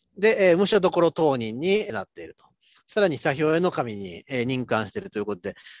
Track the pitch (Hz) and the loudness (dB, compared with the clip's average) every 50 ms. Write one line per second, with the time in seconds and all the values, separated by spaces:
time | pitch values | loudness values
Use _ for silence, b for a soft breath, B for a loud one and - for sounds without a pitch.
0 | _ _ - - 196 220 220 220 190 180 165 180 202 - 220 202 180 180 - 175 | _ _ -6 0 2 2 4 4 4 4 6 4 4 2 2 2 2 2 2 4
1 | 170 165 - - 160 147 135 120 113 110 110 127 160 190 196 214 220 208 220 202 | 2 2 2 2 2 2 2 0 -2 -6 -6 -4 -2 0 0 0 0 -4 -6 -8
2 | 185 _ - - 165 160 - _ _ _ _ _ b b b b b _ - 220 | -8 _ -14 -18 -18 -18 -20 _ _ _ _ _ b b b b b _ 0 2
3 | 202 175 143 120 - 151 139 147 151 151 156 170 180 175 - 160 131 117 104 101 | 2 2 0 0 -2 -2 0 0 0 2 2 2 0 0 -2 -2 -6 -6 -6 -8
4 | 98 90 85 80 - - 135 123 117 127 131 127 120 - 113 110 110 95 - 104 | -10 -10 -12 -14 -12 -6 -4 -4 -2 -2 -2 -4 -2 -2 -2 -2 -2 -4 -8 -10
5 | 95 95 - 107 101 104 104 87 - 98 - B B B B B | -10 -8 -8 -6 -6 -6 -6 -8 -8 -12 -12 B B B B B